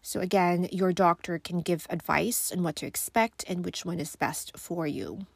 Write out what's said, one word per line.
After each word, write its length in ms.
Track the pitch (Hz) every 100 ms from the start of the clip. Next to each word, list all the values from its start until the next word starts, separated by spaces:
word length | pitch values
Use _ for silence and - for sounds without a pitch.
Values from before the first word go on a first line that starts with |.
So 200 | - -
again, 480 | 185 196 175 175 180
your 220 | 175 185
doctor 440 | 175 180 170 - 170
can 220 | - 175
give 260 | 165 170 -
advice 600 | 170 - 151 220 - -
on 120 | 180
what 140 | 170 151
to 100 | 175
expect 580 | - - 233 226 _ -
and 160 | 180
which 220 | 180 -
one 160 | 180 170
is 160 | 156 -
best 400 | 139 160 - -
for 300 | - 170 156
you. 400 | - - - 196